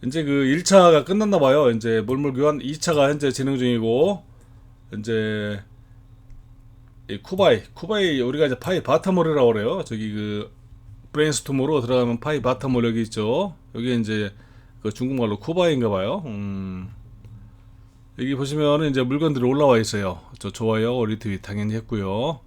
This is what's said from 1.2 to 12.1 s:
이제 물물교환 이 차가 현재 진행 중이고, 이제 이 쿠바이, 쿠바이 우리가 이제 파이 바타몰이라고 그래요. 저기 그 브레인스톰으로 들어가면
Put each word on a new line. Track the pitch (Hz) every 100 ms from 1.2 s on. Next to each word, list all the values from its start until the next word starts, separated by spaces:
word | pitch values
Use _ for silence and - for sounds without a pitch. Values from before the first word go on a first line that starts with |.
| 214 185 135 139 143
이제 | 113 113 113
물물교환 | 104 131 143 127 147 147
이 | 127 156
차가 | - 151 139
현재 | 147 143
진행 | 123 135 139
중이고, | 123 120 113 120 170 196 - - - - - - - 104
이제 | 107 113 107 107 104 104 - - - - - - - - - - - - - - -
이 | 101
쿠바이, | - 190 185 113 -
쿠바이 | - 170 214 190 139
우리가 | 123 139 151
이제 | 123
파이 | - 180
바타몰이라고 | - 151 185 185 160 147 123
그래요. | 110 107 185
저기 | - 110 107
그 | 104 104 104 104 - - - - - -
브레인스톰으로 | 147 151 143 - 135 135 156
들어가면 | 120 127 120